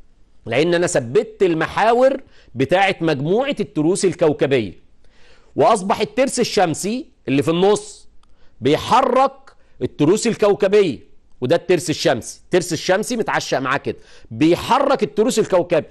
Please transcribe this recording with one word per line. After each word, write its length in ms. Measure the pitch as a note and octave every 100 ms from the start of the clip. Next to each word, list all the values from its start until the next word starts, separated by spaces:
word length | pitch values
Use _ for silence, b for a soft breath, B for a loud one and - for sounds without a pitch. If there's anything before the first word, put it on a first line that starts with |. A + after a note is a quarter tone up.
| - _ _ - -
لان 280 | A#2+ E3+
انا 140 | E3+ F3
ثبت 560 | D3+ A#2 D#3 - -
المحاور 800 | F#3 D#3+ D#3 E3 G#3+ A#3+ C4 C4+ - b b A#2
بتاعت 460 | C3 F3+ G3 -
مجموعة 540 | E3 C#3 D3 G#3 C#4 C#4
التروس 460 | F#3+ D#3 D3+ F#3+ F#3+
الكوكبية، 680 | D3+ E3 C#3+ D3 C3+ G2+ - - - - b b b b -
واصبح 440 | D#3+ A3 F#3+ F#3+
الترس 400 | G#3+ - C4 -
الشمسي 640 | G#3 - F3+ D3 F#3+ B3 - _ -
اللي 160 | C#3
في 80 | C3+
النص 560 | E3 F#3+ G#3 - - - - - - - -
بيحرك 680 | A#2+ D3+ - A#3 C4 B3+ C4+ - - _ - -
التروس 460 | - - D3 G#3 A#3
الكوكبية، 880 | G3 G#3 G3 G3 G#3 F#3+ G#2+ - - _ -
وده 140 | B2+ E3
الترس 340 | - F3+ -
الشمسي، 520 | D3+ E3 B2 - - -
الترس 280 | F3+ -
الشمسي 440 | D#3 - F#3+ G#3 A#3+
متعشق 420 | - C#3+ - C#3+
معاه 180 | C3 C#3
كده، 200 | A#2+ - b b b
بيحرك 720 | A2+ D#3+ E3+ - B3 C4+ F3+
التروس 360 | G#3 - A#3 A3
الكوكبي. 460 | G3 F#3 E3+ E3 -